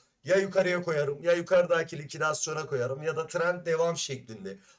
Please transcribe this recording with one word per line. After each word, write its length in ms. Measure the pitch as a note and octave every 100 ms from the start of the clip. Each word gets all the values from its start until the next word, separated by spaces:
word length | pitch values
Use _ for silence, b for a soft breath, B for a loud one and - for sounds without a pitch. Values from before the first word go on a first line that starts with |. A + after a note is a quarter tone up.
| b _
ya 140 | C3+ F#3+
yukarıya 460 | G3 F#3+ F3+ F3+
koyarım 400 | F3 D3+ C#3+ C#3+
ya 100 | E3+
yukarıdaki 640 | F3 E3+ F3+ F3 E3+ E3 D3
likidasyona 680 | D3 D#3 D#3 D3+ - D#3 D3+
koyarım 380 | C3+ A#2+ C3+
ya 140 | D#3 D3+
da 100 | D#3+
trend 380 | E3+ E3+ F3+ E3+
devam 320 | D#3+ E3+ E3
şeklinde 600 | - B2 - A2 F#2+ F#2+ b